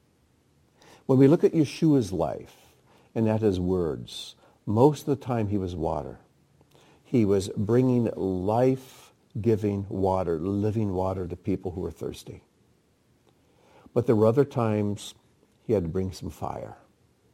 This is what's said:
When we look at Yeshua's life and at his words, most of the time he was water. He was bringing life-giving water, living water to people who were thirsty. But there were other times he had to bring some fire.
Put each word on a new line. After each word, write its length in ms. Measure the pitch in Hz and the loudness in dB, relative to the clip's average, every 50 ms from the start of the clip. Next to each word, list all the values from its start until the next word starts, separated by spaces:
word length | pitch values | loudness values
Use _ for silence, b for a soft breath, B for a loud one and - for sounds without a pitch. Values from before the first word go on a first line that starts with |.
| _ _ _ _ _ _ _ _ _ _ _ _ _ _ b b b b b b b | _ _ _ _ _ _ _ _ _ _ _ _ _ _ b b b b b b b
When 140 | - 135 131 | 2 6 8
we 80 | 139 | 8
look 160 | 135 165 170 - | 8 8 6 4
at 100 | 196 - | 2 2
Yeshua's 600 | 165 147 - - - 175 160 147 135 110 90 95 | 2 0 0 0 0 2 4 4 4 2 0 -2
life 420 | 80 80 69 50 - - - - _ _ _ _ _ b b b b b b b | -2 -2 -2 -4 -8 -12 -18 -20 _ _ _ _ _ b b b b b b b
and 140 | 117 113 | 0 0
at 140 | 110 110 107 | 2 2 2
his 180 | 110 104 92 92 | 2 2 2 2
words, 760 | 90 90 95 92 85 78 67 62 58 - - - - - - b b b b b b | 0 0 0 0 0 -2 -4 -6 -10 -14 -16 -16 -16 -18 -20 b b b b b b
most 360 | - 101 113 127 151 143 143 | -2 4 4 4 4 4 0
of 180 | - 151 139 - | -4 -4 -4 -4
the 60 | - | -4
time 240 | - 123 117 107 95 | -4 -2 -2 -2 -2
he 80 | 98 | -2
was 180 | 101 92 87 90 | -4 -4 -4 -4
water. 440 | 82 78 80 80 76 67 65 62 - _ _ _ _ _ _ _ _ _ b b b b b b b b | -4 -4 -4 -4 -4 -6 -10 -14 -18 _ _ _ _ _ _ _ _ _ b b b b b b b b
He 200 | - 151 123 107 | -2 0 2 2
was 240 | 95 101 98 92 101 - | 4 2 0 0 -4 -6
bringing 560 | 110 104 98 117 123 127 127 123 123 117 95 - | -4 -2 2 2 2 4 4 2 2 0 -2 -2
life-giving 1700 | - 90 95 95 92 90 101 110 120 127 131 135 131 - - - - - - _ _ _ _ _ 117 95 117 110 95 104 104 101 98 98 | -2 -4 -2 -2 -2 -2 0 0 2 2 2 0 -2 -6 -18 -20 -20 -20 -20 _ _ _ _ _ -2 0 0 0 2 0 -2 -2 -2 -6
water, 520 | 95 - 95 95 95 95 92 92 87 85 76 | -6 -4 -2 0 0 0 0 0 -2 -4 -2
living 540 | 85 98 101 101 104 107 104 113 107 98 90 | -2 -4 -2 -2 -2 -2 -2 -2 -2 -2 -2
water 320 | 92 92 95 95 95 92 | -2 -2 -2 -4 -6 -8
to 100 | 87 90 | -8 -10
people 340 | - _ 101 92 92 - 92 | -8 _ -4 -4 -4 -6 -8
who 100 | 82 92 | -8 -6
were 80 | 85 - | -8 -8
thirsty. 540 | - - - 69 - - - - - 87 _ _ _ _ _ _ _ _ _ _ _ _ _ _ _ _ _ _ b b b b b b b b b b b b _ | -10 -10 -10 -10 -10 -12 -16 -18 -20 -20 _ _ _ _ _ _ _ _ _ _ _ _ _ _ _ _ _ _ b b b b b b b b b b b b _
But 120 | 123 113 | 0 2
there 100 | - 117 | 4 4
were 120 | 104 110 | 6 6
other 180 | 110 117 143 139 | 4 6 4 2
times 720 | - - 127 117 110 107 107 104 101 101 - - - - _ _ _ _ _ _ _ _ _ _ | 2 0 -2 0 0 0 0 -2 -2 -4 -8 -10 -16 -18 _ _ _ _ _ _ _ _ _ _
he 80 | - | 0
had 120 | 113 98 85 | 0 0 0
to 60 | 80 | -2
bring 220 | 78 95 95 90 | -4 -4 -4 -4
some 180 | 85 - 92 - | -8 -10 -12 -12
fire. 460 | - - - - - - 58 55 - - _ _ _ _ _ _ _ _ _ _ | -10 -10 -10 -10 -8 -10 -12 -14 -18 -20 _ _ _ _ _ _ _ _ _ _